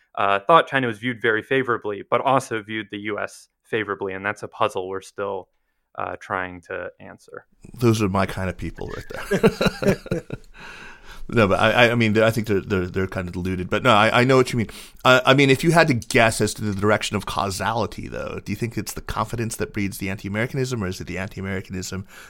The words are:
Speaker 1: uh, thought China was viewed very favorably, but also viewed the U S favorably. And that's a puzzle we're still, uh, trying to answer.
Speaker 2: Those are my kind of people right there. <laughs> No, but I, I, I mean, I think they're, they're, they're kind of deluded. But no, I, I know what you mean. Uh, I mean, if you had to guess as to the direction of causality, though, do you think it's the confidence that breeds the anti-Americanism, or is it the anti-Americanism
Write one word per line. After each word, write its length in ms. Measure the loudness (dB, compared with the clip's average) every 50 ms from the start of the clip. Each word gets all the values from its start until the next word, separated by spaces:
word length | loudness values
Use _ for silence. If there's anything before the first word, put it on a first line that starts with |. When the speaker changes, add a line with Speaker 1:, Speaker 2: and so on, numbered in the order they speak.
| _ _ -4
Speaker 1:
uh, 240 | -2 0 0 0 0
thought 260 | 4 6 6 6 4
China 200 | 2 -2 -2 0
was 100 | -2 -4
viewed 240 | -4 -6 -6 -6 0
very 220 | 0 0 0 0 0
favorably, 580 | 0 0 0 2 0 -2 -2 -2 -6 -8 -6 -4 -2
but 120 | -2 0
also 420 | 2 4 2 2 2 -2 -8 -8 -6
viewed 240 | -6 -8 -8 -8 -8
the 100 | -10 -8
U 180 | -6 -6 -6 -6
S 300 | -6 -8 -10 -18 -20 _ _ _
favorably. 520 | _ -6 -4 -4 -2 -2 -4 -4 -4 -6 -6
And 120 | -4 -4
that's 160 | -4 -4 -6
a 60 | -10
puzzle 400 | -12 -4 -2 -2 0 0 -4 -6
we're 140 | -4 -6 -8
still, 480 | -10 -10 -8 -6 -6 -6 -6 -8 -10 _ _ _ _ _ _ _ _ _ -10
uh, 200 | -8 -8 -8 -8 -10
trying 420 | -8 -6 -4 -4 -4 -6 -10 -14
to 280 | _ -10 -10 -8 -10 -12 -14 _
answer. 460 | -20 -20 -20 -20 _ -18 -20 -20 _ _ _ _ -20 -16 -6
Speaker 2:
Those 260 | 2 4 4 4 4
are 80 | 2 2
my 160 | 2 0 0
kind 240 | 0 -2 -6 -6 -6
of 80 | -6
people 300 | -6 -8 -10 -8 -8 -10
right 180 | -10 -10 -10 -10 -12
there. 840 | -12 -10 -4 -2 0 4 4 4 4 4 -2 -2 -2 0 0 0 0 0 -4 -6 -6 -6 -6
<laughs> 100 | -10 -14 -14 -14 -20 -20 -20 -18 -18 -18 -18 -18 -18 -20 -20 -20 -18 -14 -14 -10 -2
No, 180 | 2 4 4
but 100 | 4 4
I, 140 | 4 4 4
I, 200 | 6 6 6 6
I 40 | 6
mean, 220 | 4 2 4 4
I 140 | 6 4 4
think 160 | 4 0 -2
they're, 120 | 0 0 0
they're, 260 | 0 0 0 0 0
they're 220 | -2 -2 -4 -4
kind 220 | -2 -4 -6 -6 -6
of 40 | -6
deluded. 360 | -4 -4 -4 -4 -4 -4 -2
But 120 | -2 2
no, 100 | 4 6
I, 300 | 6 6 6 6 6 4
I 20 | 4
know 100 | 6 6
what 160 | 4 4 4
you 60 | 0
mean. 100 | -4 -4 -4 -8 -18 -18 -20 -12 0 4
Uh, 160 | 6 6 6 6
I 80 | 6 6
mean, 160 | 6 6 6
if 140 | 4 4 4
you 80 | 4
had 160 | 6 6 6
to 60 | 4 2
guess 480 | -2 -2 2 4 4 4 4 4 2
as 120 | 0 -2 -2
to 60 | -4
the 140 | -4 -4 -2 0
direction 360 | 2 2 2 2 0 -2 -4
of 100 | -4 -4
causality, 840 | -4 -4 -2 -2 -2 -4 -4 -4 -2 -2 -2 -4 -4 -6 -10 -10 -10
though, 320 | -8 -8 -8 -8 -10 -10 -8
do 80 | -8
you 60 | -6
think 200 | -6 -6 -6 -6
it's 140 | -8 -8 -8
the 80 | -10 -12
confidence 560 | -10 -8 -6 -6 -4 -4 -4 -6 -6 -6 -4
that 160 | -6 -6 -6
breeds 280 | -4 -4 -4 -4 -4 -6
the 100 | -6 -6
anti-Americanism, 720 | -6 -6 -8 -6 -4 -4 -4 -2 -2 -4 -4 -4 -4 -4 -4
or 40 |
is 120 | -6 -6 -8
it 80 | -8
the 100 | -8 -8
anti-Americanism 880 | -8 -8 -8 -8 -8 -8 -6 -6 -6 -8 -8 -8 -8 -8 -8 -8 -10 -10 -12 -18 -20 -20